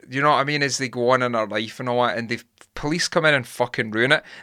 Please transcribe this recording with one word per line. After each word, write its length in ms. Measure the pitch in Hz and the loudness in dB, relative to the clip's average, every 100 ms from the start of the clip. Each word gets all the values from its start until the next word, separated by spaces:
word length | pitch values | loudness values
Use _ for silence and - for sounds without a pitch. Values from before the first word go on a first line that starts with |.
| - | -8
you 100 | 131 | 0
know 100 | 147 | 2
what 60 | 131 | 4
I 80 | |
mean, 180 | 139 147 | 2 0
as 160 | 139 131 | 0 -2
they 100 | 131 | -4
go 220 | 123 120 | 0 2
on 120 | 127 | 4
in 100 | 123 | 2
their 140 | 117 104 | 0 -2
life 320 | 107 110 - | -2 -4 -6
and 100 | 127 | -2
all 160 | 123 120 | 2 2
that, 120 | 98 | 0
and 100 | 113 | -4
the 120 | 117 - _ - | -6 -8 _ -18
police 320 | - 147 170 - | -8 -4 -2 -2
come 200 | 175 156 | 2 2
in 80 | |
and 120 | 139 120 | 2 0
fucking 440 | - 120 - 113 | -4 -4 -2 -2
ruin 220 | 110 127 | 0 2
it. 120 | 151 - - | 2 -2 -8